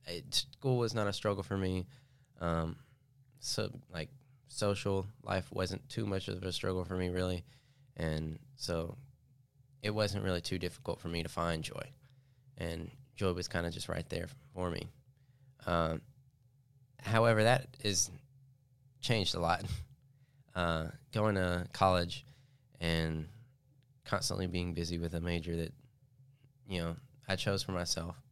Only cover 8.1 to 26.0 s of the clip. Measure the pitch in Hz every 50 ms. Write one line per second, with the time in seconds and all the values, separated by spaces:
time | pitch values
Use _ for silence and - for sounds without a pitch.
8.1 | 78 78 80 80 78 - - - - - - - 87 82 82 87 - - - -
9.1 | - _ _ _ - _ _ _ _ _ - _ - - - 104 104 107 107 104
10.1 | 95 101 98 95 92 87 82 - 95 90 87 90 - - - - - - - 82
11.1 | 85 85 82 82 - - 85 85 85 80 76 - - - - - - - - -
12.1 | - - _ _ - _ _ - - - 85 85 82 82 85 85 - - - -
13.1 | _ - 104 95 90 87 87 - - 90 85 85 85 - - - 87 87 85 -
14.1 | 87 87 85 - - - - - - 90 90 90 85 - - - - - - -
15.1 | - _ _ _ _ _ - - - _ - - 87 85 82 80 82 - - -
16.1 | - - - - _ _ _ - _ _ _ _ _ - - _ _ - - 98
17.1 | 110 113 113 117 113 107 107 113 127 135 - - - - - 104 98 90 - -
18.1 | - - - - - - - - - _ _ _ _ _ _ - _ - - -
19.1 | 123 110 95 - - 87 85 82 87 87 - - - - - - - - _ -
20.1 | - - - _ _ _ - _ - 92 87 85 82 80 80 80 - - - -
21.1 | - 110 107 107 101 95 92 90 87 87 90 - - - 98 95 92 90 87 87
22.1 | - - - - - - - - - _ _ _ _ - 85 82 82 82 80 80
23.1 | 80 80 78 78 - - - - - _ _ _ _ - - _ - _ _ -
24.1 | - - - - - 98 92 90 85 90 87 90 85 85 85 82 87 85 85 85
25.1 | 82 85 85 87 87 85 82 85 85 82 82 80 - - - - _ _